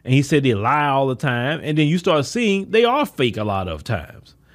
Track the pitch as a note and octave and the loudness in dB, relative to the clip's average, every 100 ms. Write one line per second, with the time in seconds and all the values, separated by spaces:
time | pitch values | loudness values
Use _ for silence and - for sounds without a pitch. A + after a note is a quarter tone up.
0 | - C3 C#3+ D#3 C3+ G#2+ G#2+ D3 D3 C#3 | 0 2 4 2 2 0 0 0 2 2
1 | C3+ C3 C#3+ A#2+ B2 D#3+ C3 D#3 D3+ F3 | 0 -2 -2 -2 -2 -4 -2 0 2 2
2 | F3+ D#3 C3+ A#3 A#3 G3 F#3+ G#3+ A#3 C4+ | 2 2 0 -2 0 0 0 2 2 2
3 | C4 - C3 G2+ G#2+ G2 F#2 D#2+ - G#2 | -2 0 -2 0 -2 -2 -4 -6 -6 -6
4 | D#2 A1+ - - _ | -6 -18 -20 -20 _